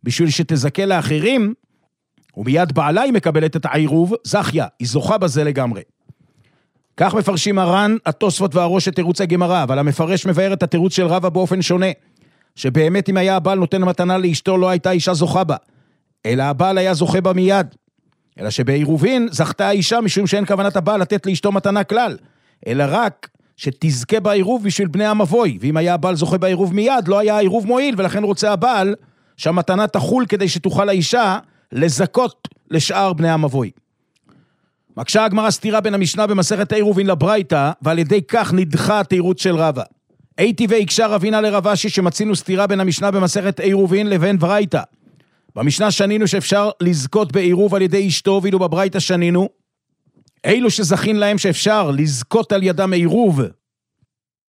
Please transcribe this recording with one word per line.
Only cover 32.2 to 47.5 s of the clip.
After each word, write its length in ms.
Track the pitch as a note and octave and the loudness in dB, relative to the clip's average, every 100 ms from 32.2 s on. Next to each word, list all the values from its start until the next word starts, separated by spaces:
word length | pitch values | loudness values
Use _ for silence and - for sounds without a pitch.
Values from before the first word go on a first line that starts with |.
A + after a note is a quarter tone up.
| B3 - - _ - | -2 -4 -20 _ -4
לשאר 420 | D#3+ - G3 G3 | -2 -2 0 0
בני 160 | D#3+ E3 | 0 0
המבוי. 420 | D#3+ D3 C3 G#2+ - _ _ _ _ _ _ _ _ _ _ _ - | 0 0 -2 -6 -10 _ _ _ _ _ _ _ _ _ _ _ -12
מקשה 280 | A#2+ G#3+ A3 | -2 2 2
הגמרא 260 | G#3 G#3+ | 2 0
סתירה 300 | - A3 G#3+ | -2 -2 -2
בין 120 | G#3 | 0
המשנה 340 | G3+ F3 - G#3 | 0 -2 0 0
במסכת 460 | G3 E3+ F#3 G3+ | 0 0 -2 -2
עירובין 340 | G#3+ G#3 F#3+ G3 | 0 2 2 0
לברייתא, 640 | E3+ E3+ G#3+ E3+ D3+ C#3+ - | 0 2 0 0 0 0 -2
ועל 180 | C#3+ E3 | -2 0
ידי 220 | D3+ G#3 - | 2 0 0
כך 260 | A#3 G3+ | -2 0
נדחה 460 | F#3 F3 D#3+ G3+ G#3 | 0 0 0 0 0
התירוץ 420 | F#3+ F3+ F3 F#3 | 0 0 0 0
של 140 | F#3+ D#3+ | 0 0
רבא. 280 | D#3+ B2+ - _ _ _ _ - | 0 -2 -8 _ _ _ _ -2
הייתי 300 | G#3+ F#3+ A3+ | 0 2 0
והקשה 380 | A3+ F#3+ - A3 | 2 0 0 0
רבינה 340 | G#3 G3+ G#3+ | 0 0 0
לרב 260 | G#3+ G3+ F#3+ | 0 0 0
אשי 220 | G3 G#3 | 0 0
שמצינו 460 | F#3+ F3 - G#3+ F3+ | 0 0 0 -2 -2
סתירה 320 | - F#3+ G3+ | -2 -2 0
בין 120 | G3 | 0
המשנה 320 | F#3 D3 G3+ | 0 0 -2
במסכת 480 | G3 F3+ - F#3+ G3 | 0 0 0 -2 -2
עירובין 500 | F#3+ G3 F#3+ G3 G#3 | 0 2 2 2 0
לבין 300 | F#3 F#3 G3 | 0 2 2
ברייתא. 420 | E3+ G#3 G3 C#3 - _ _ _ _ _ _ - | 2 0 0 -2 -4 _ _ _ _ _ _ -4
במשנה 360 | C#3 C#3+ G#3+ | -2 0 0
שנינו 360 | - G3+ G#3+ G3+ | 2 0 0 0
שאפשר 420 | G3 - G3+ G#3 - | -2 0 0 0 0
לזכות 500 | F3+ D#3+ C3 G#3+ F3+ | 0 0 -2 -2 0
בעירוב 440 | F#3+ F3+ | 0 2